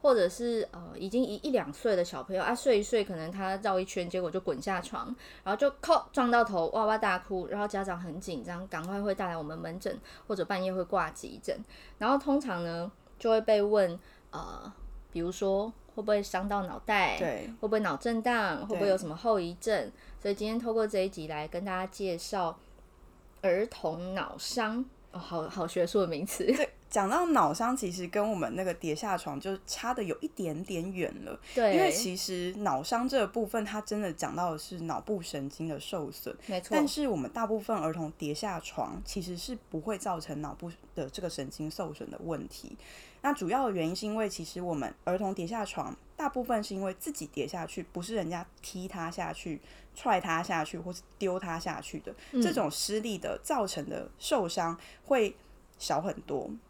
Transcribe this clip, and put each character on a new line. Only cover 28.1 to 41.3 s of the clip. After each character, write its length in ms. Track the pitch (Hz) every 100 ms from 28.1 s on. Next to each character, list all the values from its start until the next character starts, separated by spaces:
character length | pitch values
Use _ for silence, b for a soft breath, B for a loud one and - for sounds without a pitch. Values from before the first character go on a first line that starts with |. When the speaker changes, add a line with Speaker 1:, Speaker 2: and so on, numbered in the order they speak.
| 208 208
Speaker 2:
我 40 |
们 220 | 202 127 165
那 80 |
个 80 | 185
跌 220 | 170 165
下 240 | 151 214 175
床 200 | 160 143
就 160 | 190 190 -
差 260 | - 233
得 100 | 247
有 140 | 196 -
一 80 | 302
点 360 | - 175 151
点 260 | 190 175 180
远 220 | 185 160 - -
了。 120 | - B
Speaker 1:
对。 200 | - 220
Speaker 2:
因 40 | 185
为 140 | -
其 240 | 208 226 180
实 380 | - 180 180 196
脑 260 | 202 135
伤 240 | 156 233 254
这 120 | 269
个 80 | 285
部 200 | 233 208
分， 160 | 226 208
它 160 | 214
真 180 | 214 214
的 100 | 196
讲 240 | 165 151
到 180 | 160 175
的 60 | 156
是 220 | - 180
脑 180 | 165 135
部 220 | - 202
神 260 | 165 147 139
经 180 | - 160
的 100 | 147
受 320 | - 185 147
损。 240 | - - - -
Speaker 1:
没 120 | 185
错。 120 | 175
Speaker 2:
但 180 | 302 294
是 180 | - 277
我 80 |
们 160 | 180 123
大 160 | 233 220
部 140 | 220
分 160 | 202 214
儿 160 | 156
童 180 | 165 156
跌 200 | - 147
下 260 | 147 214 170
床， 420 | - - 120 -
其 160 | - 202
实 160 | 175 175
是 180 | - 233 -
不 100 | 160
会 200 | 180 196
造 200 | 208 170
成 220 | 156 147
脑 140 | 147
部 180 | 143 175 - -
的 120 | - 135
这 100 | -
个 80 |
神 220 | 180